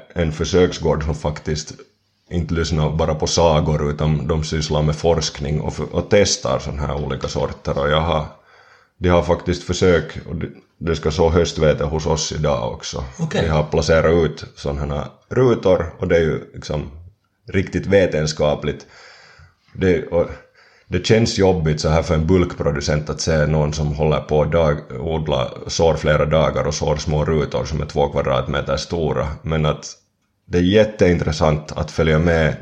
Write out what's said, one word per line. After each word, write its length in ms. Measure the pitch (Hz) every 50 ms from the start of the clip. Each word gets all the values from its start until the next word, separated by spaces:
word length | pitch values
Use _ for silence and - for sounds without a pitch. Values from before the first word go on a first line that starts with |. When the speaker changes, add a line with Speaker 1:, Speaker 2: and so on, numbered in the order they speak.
| - - -
Speaker 1:
en 180 | 85 85 80
försöksgård 720 | 78 80 85 76 92 90 90 85 - - 82 80 71 76 76
som 120 | 80 80
faktiskt 580 | - - 78 73 - - 80 78 - - - - - - _ _ _ _ _ _ _ _ -
inte 240 | - 87 87 80 82
lyssnar 360 | 82 82 78 82 78 76 76
bara 260 | 78 82 80 80 76
på 120 | 76 87 80
sagor, 640 | - 85 85 82 78 76 - 78 76 76 76 73
utan 380 | 73 - 76 76 78 71 64 71
de 160 | 82 78 78
sysslar 380 | - - 80 78 - 76 -
med 140 | 78 76 73
forskning 680 | - - 85 82 82 78 - - - 73 73 76 78
och, 120 | - - 80 - 78 -
och 140 | - 87 85 -
testar 500 | 101 101 98 - - - - 60 65 64
såna 220 | - 69 71 69 71 67
här 80 | 69 71 73
olika 220 | 69 67 65 67 71
sorter. 520 | - 73 69 71 76 - - 76 71 -
Och 100 | 71 73
jag 120 | 76 78
har, 240 | 80 82 80 78 73 - - - _ _ _ _ _ _ _ _ _ _ _ -
de 120 | 92 87
har 140 | 87 85 80
faktiskt 400 | 80 87 85 - 90 87 - -
försök, 540 | - 90 - 98 92 87 80 78 - - - - -
och 60 | 82
det, 120 | 80 80 76 - - - _ _ -
det 160 | - 82 82
ska 160 | 78 - 78
så 180 | 76 82 82 82
höstvete 540 | 82 90 82 76 - 80 80 76 67 65 73
hos 220 | 73 78 78 73
oss 260 | 78 80 78 - -
idag 400 | - 76 76 76 69 58 58 58 -
också. 300 | - - - - 69 67 65 - -
Speaker 2:
Okej. 220 | - 156 - 202
Speaker 1:
Vi 60 | 85 80
har 160 | 78 76 76
placerat 480 | - - 80 78 - 82 80 76 80
ut 340 | 85 85 80 73 - - - - -
såna 400 | - - 71 69 71 73 71 73
här 100 | 73 - - - _ _ -
rutor, 640 | - 120 131 123 117 - - 95 92 85 82 82 - -
och 80 | 95 90
det 80 | 87 85
är 40 |
ju 180 | 82 76 65 62 - - -
liksom 380 | - - - 76 73 71 71 69 80 85 - _ _ _ _ _ _ _ - -
riktigt 320 | 98 90 - - 87 -
vetenskapligt. 1000 | 90 98 98 90 80 76 76 78 76 - - 78 73 71 - - 71 67 - - - - - - - - - - - - - - - _ _ _ _ -
Det, 340 | - 95 92 87 78 - -
och 200 | - 85 82 - - - - _ _ _ _ _ _ _ _ -
det 160 | 90 90 -
känns 320 | - 110 113 117 - - 101
jobbigt 440 | 95 95 90 87 78 78 76 76
så 80 | - 78
här 120 | 78 82
för 120 | 80 - 82
en 120 | 78 80 80
bulkproducent 840 | 95 92 87 87 - - 76 73 73 71 71 - 76 76 76 -
att 120 | 76 -
se 240 | - 85 80 78 73
någon 280 | 73 78 78 76 76 73
som 140 | 76 76 73 73
håller 240 | 73 78 78 76 69
på 220 | - - 78 76
att 100 | 73 76
dag-, 300 | 80 85 80 76 73 76 - - 64 62
odla, 480 | 69 82 80 80 78 76 71 65 62 - - - - -
sår 260 | - - 85 82 76
flera 300 | 73 - 76 76 73 73
dagar 420 | 76 78 80 76 67 67 76 76 78
och 60 | 76
sår 220 | - 78 76 76 76
små 280 | - 78 76 76 73
rutor 400 | 80 80 78 69 65 - - 71
som 160 | 65 80 73
är 40 | 73
två 220 | 73 - 76 71 71
kvadratmeter 680 | 71 71 71 71 65 64 65 67 69 71 69 69 69 71
stora. 500 | - - 90 85 80 71 - - 80 73 76 -
Men 240 | - 80 80 80 76
att 200 | 76 73 - - - - _ _ _ _ _ _ _ _ _ _
det 120 | - 90 90
är 40 |
jätteintressant 1120 | 90 90 101 107 107 107 - - 101 87 87 80 - 76 76 - 82 78 76 73 - -
att 200 | - - 76 -
följa 280 | - - 80 80 78 78
med 360 | 82 87 82 80 80 73 62 -